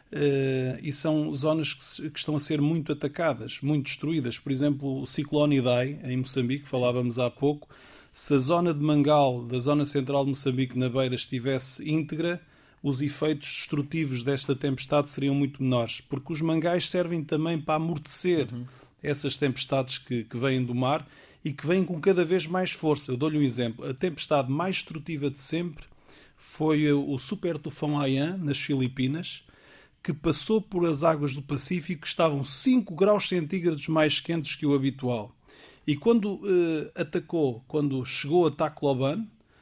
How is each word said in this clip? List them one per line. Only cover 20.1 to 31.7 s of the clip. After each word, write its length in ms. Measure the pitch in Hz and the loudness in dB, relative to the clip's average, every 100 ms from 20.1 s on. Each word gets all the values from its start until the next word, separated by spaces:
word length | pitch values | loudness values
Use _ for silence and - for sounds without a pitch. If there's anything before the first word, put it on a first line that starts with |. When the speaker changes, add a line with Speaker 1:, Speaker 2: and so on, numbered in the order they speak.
| 120 | -4
Speaker 1:
que 140 | 110 120 | -4 -2
vêm 280 | 135 127 | 0 0
do 120 | 123 123 | 0 0
mar 300 | 127 160 - - - - | 0 0 -4 -20 -20 -10
e 80 | 156 | -8
que 140 | - 143 | -4 0
vêm 180 | 190 | 2
com 160 | 175 170 | 2 2
cada 240 | 190 180 | 2 4
vez 220 | 165 185 156 | 4 2 0
mais 240 | 185 185 | -2 -2
força. 400 | - 156 143 - | -2 0 0 -2
Eu 60 | 123 | -2
dou-lhe 200 | 156 151 | 0 2
um 60 | |
exemplo. 420 | 139 117 120 113 | 2 0 -4 -4
A 80 | 143 | -8
tempestade 560 | 131 185 143 - 147 127 | -4 -4 -4 0 2 2
mais 280 | 143 185 185 | 0 -2 -4
destrutiva 520 | - 160 147 151 143 | -6 -10 -8 -4 -4
de 120 | - | -4
sempre 440 | - 160 175 151 - - - - - _ | -4 -4 -4 -8 -18 -20 -20 -20 -20 _
foi 540 | - - 151 151 151 | -14 -2 2 4 4
o 260 | 143 143 135 | 4 2 -4
super 400 | - 202 175 156 | -4 -4 -4 -4
tufão 420 | 156 - 151 147 | -8 -6 -2 0
Haiyan, 360 | 139 131 151 190 | 2 0 0 -2
nas 240 | 151 135 | -2 -2
Filipinas, 840 | - 139 127 131 131 156 180 - - - - - - _ | -2 0 0 0 -2 -2 -8 -12 -18 -20 -20 -20 -20 _
que 100 | - | -8
passou 480 | 151 170 - - 220 | -2 0 0 0 0
por 280 | 196 180 170 | 0 0 0
as 140 | 143 | 2
águas 320 | 165 151 143 | 2 2 0
do 80 | 139 | -4
Pacífico, 600 | - 139 - | -4 -4 -2